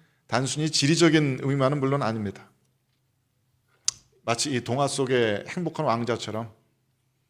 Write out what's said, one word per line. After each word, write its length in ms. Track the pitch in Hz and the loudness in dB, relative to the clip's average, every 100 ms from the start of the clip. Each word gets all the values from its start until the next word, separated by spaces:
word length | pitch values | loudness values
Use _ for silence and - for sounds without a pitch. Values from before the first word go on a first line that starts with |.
| _ _ _ | _ _ _
단순히 340 | 117 131 143 156 | -2 -2 -2 -2
지리적인 720 | 151 139 165 170 160 147 131 | 0 2 6 6 6 2 -2
의미만은 360 | 135 139 135 147 | -2 2 2 2
물론 240 | 135 139 | 0 0
아닙니다. 480 | 113 113 104 - - _ _ _ _ _ _ _ _ _ _ _ _ _ - - _ _ | -2 -2 -6 -8 -18 _ _ _ _ _ _ _ _ _ _ _ _ _ -6 -6 _ _
마치 300 | - 117 147 | -2 -2 0
이 100 | 127 | -2
동화 260 | 117 123 139 | -2 0 0
속의 560 | 135 131 127 113 101 - | 0 2 2 2 0 -6
행복한 400 | - 165 160 151 | -6 -6 -2 0
왕자처럼, 680 | 117 117 113 - 107 113 - _ _ _ _ _ _ _ | 0 0 -4 -4 -8 -10 -14 _ _ _ _ _ _ _